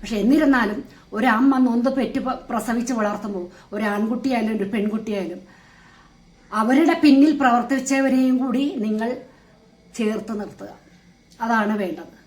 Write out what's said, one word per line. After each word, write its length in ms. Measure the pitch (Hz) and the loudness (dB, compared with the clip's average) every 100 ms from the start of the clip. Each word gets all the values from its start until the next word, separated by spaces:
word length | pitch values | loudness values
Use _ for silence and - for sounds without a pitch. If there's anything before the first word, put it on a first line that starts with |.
പക്ഷെ 160 | - 220 | -6 -2
എന്നിരുന്നാലും 560 | 202 311 294 262 208 208 - - - 208 | 2 4 4 2 0 -6 -12 -20 -12 -2
ഒരമ്മ 420 | 247 220 269 262 254 | 0 4 4 4 2
നൊന്ത് 240 | 233 240 269 | 2 0 0
പെറ്റ് 240 | 233 269 240 | -2 -4 -6
പ-, 120 | 247 - | -8 -6
പ്രസവിച്ച് 440 | 233 - 233 240 233 | -6 -2 -4 -2 -2
വളർത്തുമ്പോൾ 460 | 208 208 208 190 175 - - | -2 -4 -8 -8 -10 -14 -12
ഒരു 100 | 208 208 | -6 -4
ആൺകുട്ടിയായാലും 580 | 202 220 247 269 240 214 214 | -2 -2 -2 -2 -2 -2 -2
ഒരു 80 | 196 | -4
പെൺകുട്ടിയായാലും 640 | 226 208 214 - 202 170 170 - - _ _ - - _ _ _ _ _ 208 | -2 -2 -4 -6 -6 -6 -10 -16 -20 _ _ -20 -20 _ _ _ _ _ -2
അവരുടെ 340 | 220 262 330 330 | 2 4 4 4
പിന്നിൽ 280 | 302 269 294 277 | 6 8 6 6
പ്രവർത്തിച്ചവരെയും 960 | 262 240 - 269 262 269 269 262 262 254 | 4 2 0 -4 -2 0 2 2 2 0
കൂടി 220 | 262 240 285 330 | 0 -2 -2 -4
നിങ്ങൾ 240 | 214 214 226 254 - - _ _ _ _ _ - | -4 -2 -4 -6 -12 -20 _ _ _ _ _ -4
ചേർത്ത് 340 | 214 208 - 214 | -4 -4 -6 -10
നിർത്തുക. 300 | 202 - - - _ - _ _ _ _ | -10 -14 -20 -20 _ -20 _ _ _ _
അതാണ് 300 | 226 226 208 208 | 0 2 2 0
വേണ്ടത്. 320 | 185 151 165 - | -2 -6 -12 -20